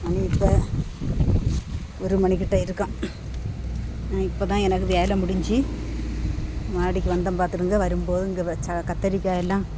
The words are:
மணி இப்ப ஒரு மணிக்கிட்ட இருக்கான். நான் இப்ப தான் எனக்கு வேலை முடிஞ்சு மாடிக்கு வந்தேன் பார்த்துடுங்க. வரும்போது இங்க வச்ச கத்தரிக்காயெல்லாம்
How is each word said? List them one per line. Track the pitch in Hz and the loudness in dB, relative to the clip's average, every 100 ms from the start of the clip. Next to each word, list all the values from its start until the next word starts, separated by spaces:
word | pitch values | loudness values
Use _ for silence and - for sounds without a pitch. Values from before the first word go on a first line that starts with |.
மணி | 170 185 190 | 0 0 2
இப்ப | - 196 - - - - - - - - - - - - - - - 190 | 4 6 4 4 -2 -4 -4 -2 2 4 4 2 -2 -4 -8 -8 -6 0
ஒரு | 190 | 2
மணிக்கிட்ட | 185 185 190 190 180 | 4 2 2 2 0
இருக்கான். | 180 190 - - - - - - - - - - - - | -4 -4 -4 -6 -8 -8 -8 -6 -6 -6 -6 -6 -6 -4
நான் | 190 190 | -2 -2
இப்ப | - 196 | 0 0
தான் | 202 196 | 2 4
எனக்கு | 185 190 180 | 2 4 4
வேலை | 185 196 | 4 2
முடிஞ்சு | 180 190 160 226 277 - - - - - - - - - - 180 | 2 0 2 2 2 -2 -6 -4 -4 -2 -2 -2 -4 -4 -4 0
மாடிக்கு | 180 185 180 | 0 2 2
வந்தேன் | 180 180 180 | 2 0 0
பார்த்துடுங்க. | 175 180 180 208 180 | 0 0 2 2 2
வரும்போது | 175 170 185 190 | 0 0 0 0
இங்க | 180 170 | -2 -2
வச்ச | 160 - 175 170 | -4 -4 -4 -2
கத்தரிக்காயெல்லாம் | 170 196 190 190 180 180 196 190 | -2 0 0 0 0 0 0 -2